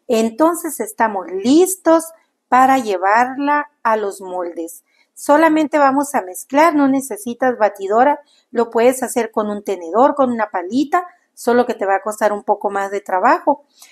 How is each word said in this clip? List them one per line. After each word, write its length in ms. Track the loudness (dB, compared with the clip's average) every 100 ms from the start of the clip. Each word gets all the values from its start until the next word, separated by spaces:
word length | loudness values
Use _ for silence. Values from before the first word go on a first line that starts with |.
| -4
entonces 720 | -2 0 2 0 0 -6 -8
estamos 500 | -8 -2 -2 -2 -8
listos 760 | -4 2 4 4 0 2 2 0 -12 _ _ _
para 300 | 2 4 2
llevarla 920 | 0 -2 2 2 2 -2 -2 -2 -4 _
a 140 | -2 -2
los 240 | -2 -8
moldes. 640 | -10 -8 -8 -8 -12 -14 _ _ _
Solamente 640 | -8 0 4 4 2 0 2
vamos 360 | 2 2 -2
a 80 | -4
mezclar, 520 | -6 -10 -4 2 2
no 120 | 4 2
necesitas 680 | 0 -2 -8 -10 -4 -2 2
batidora, 640 | 0 0 -2 2 2 2 -6 _ _
lo 200 | -4 -2
puedes 320 | 2 2 2
hacer 280 | -2 -4 -4
con 200 | -4 -4
un 140 | -6
tenedor, 500 | -6 -8 -4 2 2
con 160 | 2 -2
una 200 | -2 -4
palita, 560 | -6 -4 -4 -2 -2 -4 _ _
solo 340 | -8 0 0 0
que 80 |
te 120 | -2 -2
va 100 | -2
a 60 |
costar 300 | -2 -2 -2
un 120 | -2
poco 260 | -2 -2 -2
más 200 | -4 -4
de 100 | -6
trabajo. 640 | -4 0 2 2 0 -4 _ _ -20